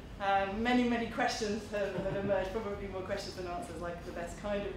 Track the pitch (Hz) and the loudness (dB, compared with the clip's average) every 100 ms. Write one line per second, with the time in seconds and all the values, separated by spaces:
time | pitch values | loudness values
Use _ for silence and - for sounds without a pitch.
0 | - - 196 196 196 208 233 247 240 233 | -12 -2 4 4 4 2 4 6 6 4
1 | 226 269 240 - 208 214 - 208 196 185 | 2 2 0 2 0 0 -2 0 0 0
2 | 190 196 202 190 185 220 202 196 196 185 | 0 0 2 2 2 -2 -2 -4 -4 -4
3 | 180 196 - 185 180 175 175 156 170 165 | -4 -4 -4 -6 -6 -6 -6 -6 -6 -6
4 | - - 170 - 208 202 190 | -6 -6 -6 -6 -2 0 -2